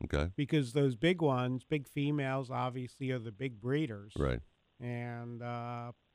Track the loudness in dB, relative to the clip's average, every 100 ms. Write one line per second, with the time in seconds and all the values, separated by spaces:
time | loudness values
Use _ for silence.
0 | 0 2 2 0 2 2 2 4 4 4
1 | 2 4 4 4 2 -2 -2 -4 -2 -2
2 | 2 2 0 -2 -2 -2 -2 -4 -8 -4
3 | -2 -2 -4 -6 -8 -4 0 2 0 -4
4 | -6 0 2 0 -4 _ _ -10 -6 -6
5 | -6 -8 -8 -8 -6 -6 -6 -6 -8 -12
6 | _